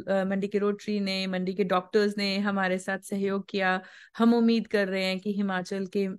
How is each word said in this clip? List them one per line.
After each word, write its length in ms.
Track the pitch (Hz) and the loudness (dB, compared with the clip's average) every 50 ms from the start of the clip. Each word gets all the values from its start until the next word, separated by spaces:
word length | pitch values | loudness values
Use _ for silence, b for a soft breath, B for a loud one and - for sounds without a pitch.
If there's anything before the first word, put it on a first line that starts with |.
| - | -2
अ, 180 | 190 196 196 190 | 0 0 0 0
मंडी 220 | 135 196 196 202 | 0 0 -2 -2
के 100 | 202 208 | -2 0
रोटरी 420 | 202 202 208 202 208 - 214 208 202 | 0 0 0 -2 -2 -4 -4 -2 -2
ने, 280 | 196 190 190 190 190 | -2 -2 -2 -2 -2
मंडी 260 | 190 185 185 185 185 190 | -2 -2 -2 -2 -2 -2
के 100 | 208 202 | 0 0
डॉक्टर्स 540 | 175 190 180 180 - - 214 202 208 202 | 2 0 0 0 2 2 2 2 2 0
ने 200 | 202 202 196 190 | -2 -2 0 0
हमारे 400 | 202 202 208 196 196 190 180 185 | 0 0 0 0 0 0 0 0
साथ 220 | 185 - 202 190 185 | -2 -2 -4 -6 -6
सहयोग 500 | - - 202 196 196 196 196 196 190 - | -6 -6 -4 -2 -2 0 -2 -2 -4 -4
किया। 320 | - 196 190 185 185 185 185 B B B B B B | -2 0 0 0 0 0 -4 B B B B B B
हम 160 | - 233 233 233 | 4 4 6 6
उम्मीद 340 | 233 233 233 226 226 - | 6 6 4 4 2 0
कर 200 | - - 202 196 | 0 0 0 0
रहे 180 | 190 190 190 185 | 0 0 -2 0
हैं 140 | 190 185 185 | -2 -2 -2
कि 140 | - 208 202 | -4 -4 -2
हिमाचल 520 | 202 202 190 185 180 185 - 196 196 196 | -2 -2 -2 -2 -4 -4 -4 -6 -6 -6
के 220 | 185 - 202 196 190 185 | -4 -2 -2 -2 -2 -4